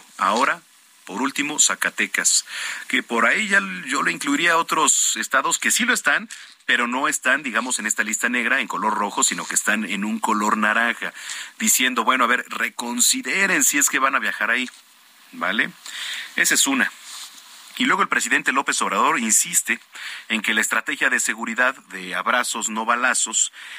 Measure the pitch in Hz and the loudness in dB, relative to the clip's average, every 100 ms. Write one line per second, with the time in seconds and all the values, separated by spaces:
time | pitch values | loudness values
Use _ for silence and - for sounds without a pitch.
0 | - - 95 110 139 170 - _ _ _ | -8 -2 2 4 2 0 -8 _ _ _
1 | - 98 135 135 147 147 - 92 87 - | -12 -4 -4 -2 -4 2 2 2 -2 -2
2 | 101 - - - - - - - - 127 | -2 0 0 0 -2 -10 -8 -8 -4 -4
3 | - 117 117 170 214 196 196 185 143 135 | 0 0 2 2 2 2 0 -8 -4 -2
4 | 165 170 - 143 170 165 165 160 139 - | -2 -2 0 2 4 2 2 2 4 4
5 | - 110 110 135 156 - 113 107 240 226 | 2 -2 0 0 0 0 0 0 2 2
6 | - 156 220 - - - - 123 120 127 | 2 0 -2 -16 -20 -16 -2 0 2 0
7 | 151 143 127 139 143 110 123 - 107 - | 0 0 2 0 0 -2 -2 -2 -2 -2
8 | 107 110 120 123 117 135 107 87 107 104 | -2 -2 0 0 0 0 -2 -2 -2 0
9 | 104 - - 90 82 85 - 107 98 98 | -2 0 0 0 -2 -2 0 0 -2 -4
10 | 107 113 113 107 107 107 107 110 117 113 | -4 -2 0 0 2 2 2 2 2 0
11 | 95 - - - - - - - 127 127 | -6 -8 -10 -10 -10 -4 0 2 2 2
12 | 120 131 120 123 - 110 113 - 120 120 | 2 2 4 2 -2 -4 -4 -4 -6 0
13 | 120 131 123 180 196 170 135 143 131 143 | 2 2 -2 0 2 4 2 4 2 2
14 | 135 131 104 - 107 120 123 - - - | 2 2 -2 -2 0 0 -2 -8 -20 -20
15 | - - - - 85 107 143 - - - | -20 -20 -18 -4 -2 0 -2 -6 -14 -10
16 | - - - - 175 139 139 131 95 - | -8 -10 -8 0 2 2 2 2 0 -2
17 | - - - - - - - - 135 185 | -16 -14 -14 -18 -20 -20 -16 -2 2 2
18 | 190 123 117 139 143 135 139 131 98 98 | 2 0 2 0 2 0 0 0 0 2
19 | 135 143 113 - 170 175 - 117 - - | 2 2 2 2 2 -2 0 -4 -6 -16
20 | - - - 110 110 107 107 113 - 143 | -14 -14 -4 -2 0 0 2 0 -2 -2
21 | 139 120 - 110 117 113 127 131 - 95 | 0 0 0 -2 -4 0 0 0 -12 -12
22 | 92 90 107 123 120 117 107 110 113 120 | -6 -4 0 0 0 -2 -4 -4 0 2
23 | 127 117 113 113 - - - | 2 0 0 0 -2 -4 -16